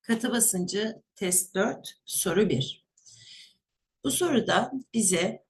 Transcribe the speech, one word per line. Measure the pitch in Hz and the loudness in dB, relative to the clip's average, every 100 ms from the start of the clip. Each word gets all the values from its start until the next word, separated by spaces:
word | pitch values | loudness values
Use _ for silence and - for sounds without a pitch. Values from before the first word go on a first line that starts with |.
| - | 0
Katı | 226 240 | -2 0
basıncı | 226 - 185 180 190 220 220 _ - | 2 2 0 -2 -2 -4 -6 _ -6
test | 185 180 - | 0 0 0
dört, | 190 226 277 - - | 0 0 -2 -14 -20
soru | - - 185 170 202 | -8 -4 0 2 2
bir. | 131 131 - _ _ - - - - - _ _ _ _ _ | 0 -2 -8 _ _ -20 -20 -20 -20 -20 _ _ _ _ _
Bu | 269 | -4
soruda | - 349 254 185 175 240 269 - | 0 2 2 2 0 0 -8 -4
bize | 233 190 175 180 - | -2 0 2 0 -4